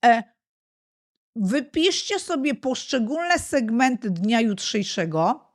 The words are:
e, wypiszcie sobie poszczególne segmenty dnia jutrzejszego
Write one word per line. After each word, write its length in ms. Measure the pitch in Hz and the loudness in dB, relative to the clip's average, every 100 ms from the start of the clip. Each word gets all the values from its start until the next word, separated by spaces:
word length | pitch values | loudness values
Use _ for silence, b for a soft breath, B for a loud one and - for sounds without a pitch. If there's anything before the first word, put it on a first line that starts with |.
e, 180 | 240 233 226 _ _ _ _ _ _ _ _ _ _ 226 | 6 4 0 _ _ _ _ _ _ _ _ _ _ -4
wypiszcie 800 | 190 269 294 - 349 339 - 403 | 0 0 -2 0 2 0 -4 -6
sobie 340 | - 330 277 | -2 -2 -2
poszczególne 840 | 254 262 254 - 269 220 311 349 349 | -2 -4 -4 -2 -2 0 -2 0 -2
segmenty 720 | - 285 220 226 262 254 220 | 0 -2 0 2 2 0 -4
dnia 300 | 170 202 233 | -2 0 2
jutrzejszego 1080 | 226 196 - 214 196 - 165 156 170 269 _ | 2 -2 -4 -4 -4 -4 -2 0 0 0 _